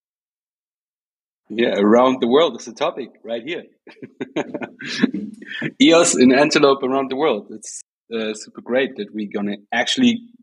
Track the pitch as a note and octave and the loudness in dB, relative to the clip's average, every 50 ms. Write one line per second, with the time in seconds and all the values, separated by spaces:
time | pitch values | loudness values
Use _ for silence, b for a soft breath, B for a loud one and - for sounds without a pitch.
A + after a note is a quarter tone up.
0 | _ _ _ _ _ _ _ _ _ _ _ _ _ _ _ _ _ _ _ _ | _ _ _ _ _ _ _ _ _ _ _ _ _ _ _ _ _ _ _ _
1 | _ _ _ _ _ _ _ _ _ _ G#2+ A2+ A#2+ B2 G2 G2+ G2+ G#2 A2 A#2+ | _ _ _ _ _ _ _ _ _ _ -4 -2 -2 0 0 0 2 4 4 4
2 | B2+ C3 C3 B2+ B2+ A#2 B2+ D3 E3+ D#3 A2+ A2+ - A#2+ A2+ - C#3 E3+ F3+ - | 4 2 2 0 0 2 2 2 2 0 -2 -8 -16 -18 -10 -6 -6 -6 -6 -8
3 | A#2+ - _ _ _ G#2+ A#2 A#2+ A2+ D3 F3 C#3 G2+ _ _ _ _ - - _ | -14 -14 _ _ _ -10 -10 -10 -8 -10 -12 -12 -12 _ _ _ _ -20 -20 _
4 | - - _ _ - - _ D#3 - - - - - - - _ - - - - | -20 -20 _ _ -14 -10 _ -8 -8 -8 -10 -12 -12 -12 -14 _ -14 -12 -2 0
5 | - - - - - - - - - - - - - - - _ C3+ D#3 E3 E3+ | 0 0 0 -8 -12 -12 -14 -18 -18 -16 -12 -10 -10 -10 0 _ 4 6 6 6
6 | F3 E3 - - B2+ B2+ C3 C3+ D3 D#3 - D#3 C#3+ C#3 C3+ - C#3 B2+ C3 C#3 | 4 2 4 4 6 6 6 6 4 2 4 4 4 4 4 2 0 -2 -2 -2
7 | C3+ B2+ C3 C3 D#3 D#3 A#2 G#2 - - G#2+ A2 - - - - - _ _ _ | -2 -4 -4 -2 -2 -2 -2 -2 -6 -12 -18 -18 -18 -18 -18 -18 -20 _ _ _
8 | _ _ A2+ A2+ A2 G#2+ G#2+ G#2+ - B2 _ - G#2 G#2 A#2 C3 C3+ - - - | _ _ -8 -6 -6 -6 -8 -10 -14 -18 _ -18 -8 -4 -2 -2 -2 -2 -6 -10
9 | G2+ G2+ G#2 G#2+ G#2+ G2 - G#2 G2+ G2+ G2+ G2+ _ _ - A#2+ B2 - - C3 | -12 -10 -8 -10 -10 -8 -6 -6 -6 -6 -6 -8 _ _ -6 -4 -4 -2 0 2
10 | B2+ A#2+ A2+ A2+ - - _ _ | 2 2 2 0 -8 -16 _ _